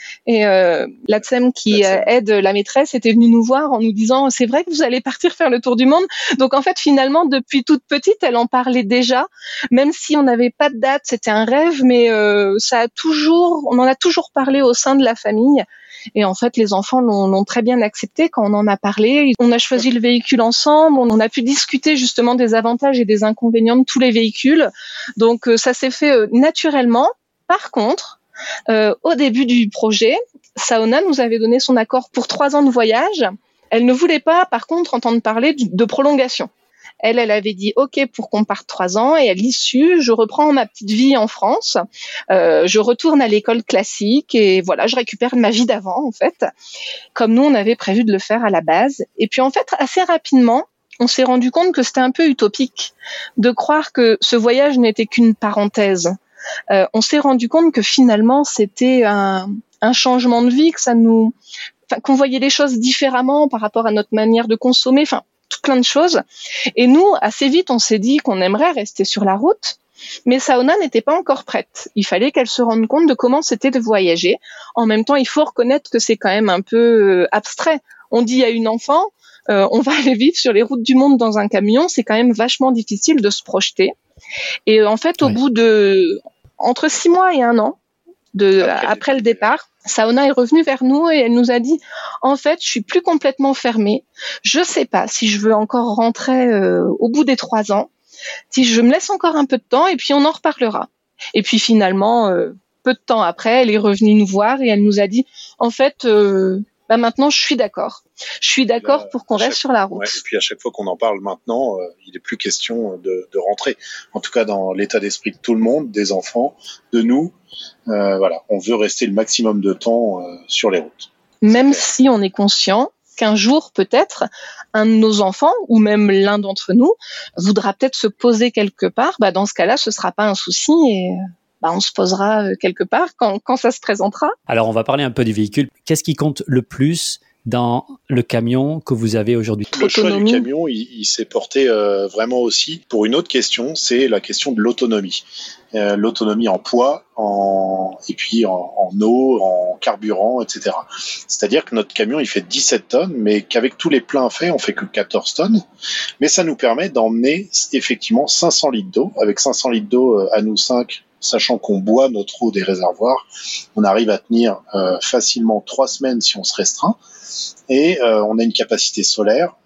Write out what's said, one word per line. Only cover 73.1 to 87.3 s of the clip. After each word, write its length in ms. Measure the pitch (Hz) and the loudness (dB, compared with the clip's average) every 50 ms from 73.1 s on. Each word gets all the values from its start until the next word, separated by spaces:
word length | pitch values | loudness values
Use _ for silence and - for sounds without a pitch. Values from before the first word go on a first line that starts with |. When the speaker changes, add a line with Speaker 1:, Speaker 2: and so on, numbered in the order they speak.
| - | 2
Speaker 1:
comment 280 | - - 240 254 294 320 | 2 0 0 0 0 0
c'était 300 | - 302 208 - 269 254 | -2 -4 -2 -2 0 0
de 80 | 262 | 0
voyager. 560 | 226 240 220 202 190 175 165 170 175 175 226 - _ - - - - - - | 0 0 0 2 2 2 0 0 0 0 -2 -2 _ -16 -20 -20 -16 -8 -4
En 100 | - 233 | -2 0
même 180 | 220 214 214 220 | 0 2 0 0
temps, 120 | - 285 | 0 0
il 100 | 285 262 | 0 0
faut 180 | - - 294 302 | 0 0 -2 -2
reconnaître 460 | 294 - - 240 240 262 294 - - | -2 0 -2 0 0 0 0 -2 -2
que 80 | - 233 | -4 -2
c'est 180 | - - 226 | 0 0 -2
quand 120 | 214 - 202 | 0 0 -2
même 220 | 185 208 220 202 | 0 0 0 0
un 100 | 180 175 | 0 -2
peu, 160 | 196 - - | -2 -2 0
euh, 520 | 226 233 233 233 220 202 196 190 180 175 - - | 2 4 4 4 4 4 4 4 2 2 0 0
abstrait. 480 | 214 208 - - - - 320 320 277 _ _ - _ _ - - | -2 -4 -4 -8 -4 -2 -2 -2 -2 _ _ -20 _ _ -4 -2
On 100 | 233 240 | 0 0
dit 220 | 220 247 254 262 | 2 2 2 2
à 40 | 226 | 2
une 200 | 233 226 226 220 | 0 0 -2 -2
enfant, 380 | 220 233 - - 285 320 392 427 _ _ _ _ _ - _ - | -2 -4 -2 0 0 0 0 -2 _ _ _ _ _ -14 _ -2
euh, « 180 | 208 196 196 - 196 | 0 2 2 2 2
On 80 | 226 | 0
va 100 | 254 269 302 302 | 0 0 0 0
aller 160 | 269 269 262 | 2 2 2
vivre 220 | 208 247 302 359 | 4 2 2 2
sur 160 | - - - 214 | 2 0 2 2
les 100 | 202 233 | 2 2
routes 220 | 220 269 247 220 | 0 -2 -4 0
du 100 | 226 262 | 0 2
monde 240 | 262 269 285 277 240 | 4 4 4 4 4
dans 200 | 233 220 214 214 | 2 0 0 0
un 100 | 202 208 | -2 0
camion », 400 | - 196 202 208 220 254 330 359 | -2 0 0 2 2 2 2 0
c'est 160 | - - 220 | 0 -2 -2
quand 100 | - 214 | 0 0
même 180 | 220 240 247 233 | 2 2 2 2
vachement 380 | 208 226 254 - - 262 262 | 2 0 -2 0 0 0 0
difficile 500 | 262 233 214 - 220 202 - - 311 285 | 2 0 -2 -4 -6 -4 0 0 2 2
de 100 | 202 202 | 2 0
se 120 | 202 - - | -2 -4 -8
projeter. 520 | - - 190 196 - - - 190 - - _ _ _ _ _ - - - - - - - - - | -6 -4 -4 -4 -4 -2 -2 -2 -2 -2 _ _ _ _ _ -20 -16 -12 -10 -10 -10 -10 -6 0
Et 180 | - 220 220 214 | 2 4 4 4
en 120 | 208 220 | 2 0
fait, 240 | 220 - 320 349 - | 0 -2 -2 -2 0
au 60 | 302 | 0
Speaker 3:
Oui. 80 | - 208 | 0 0
Speaker 1:
bout 160 | 233 262 285 | 0 0 0
de... 720 | 233 214 226 226 220 214 202 196 196 190 185 165 - - - - _ _ _ - _ - | 2 2 2 4 4 4 4 4 4 2 2 0 -2 -4 -8 -16 _ _ _ -20 _ -6
entre 300 | - 240 254 - - 302 | -2 -2 -2 0 -2 -4
six 200 | 294 - - 349 | -2 0 2 2
mois 260 | 339 359 381 370 | 4 4 4 2